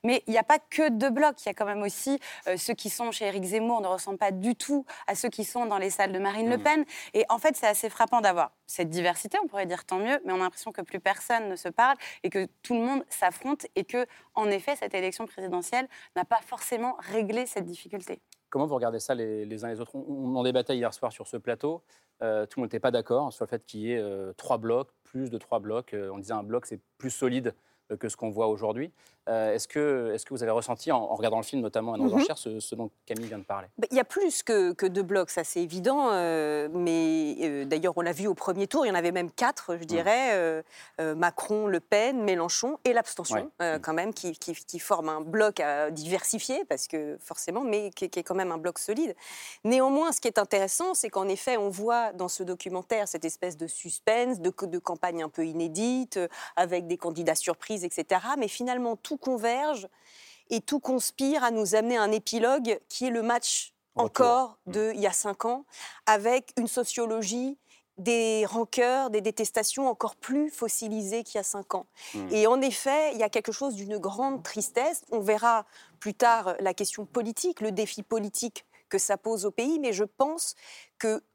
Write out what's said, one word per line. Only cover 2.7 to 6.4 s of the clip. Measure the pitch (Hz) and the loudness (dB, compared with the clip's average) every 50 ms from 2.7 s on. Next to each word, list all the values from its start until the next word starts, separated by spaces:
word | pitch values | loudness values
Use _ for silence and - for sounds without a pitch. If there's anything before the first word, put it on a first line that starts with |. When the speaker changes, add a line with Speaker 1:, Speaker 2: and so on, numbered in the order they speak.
| 233 | -4
Speaker 1:
qui | - - 208 | -4 -4 -8
sont | - - 240 233 | -4 -4 -4 -4
chez | - - 220 | -2 -2 -2
Éric | 196 190 202 185 | -2 -2 -2 -4
Zemmour | 180 196 220 220 233 240 226 | 0 0 0 2 2 0 0
ne | 202 | 2
ressemblent | 185 185 185 - 196 196 | 0 -2 -2 -2 -6 -4
pas | 185 214 196 | 0 0 0
du | 190 185 190 240 240 | 0 0 -2 -2 -2
tout | _ - - 285 285 262 - - - - | _ -2 -2 -2 -2 -2 -4 -14 -10 -6
à | - 208 | -4 -4
ceux | - - | -2 -2
qui | 240 - - 214 | -4 -4 -4 -8
sont | - - 247 240 | -4 -2 -2 -2
dans | 220 208 196 | 0 0 0
les | 185 196 | 0 -2
salles | 190 - 202 196 190 | 0 2 0 0 2
de | 185 | 0
Marine | 196 196 202 220 | -2 -2 0 0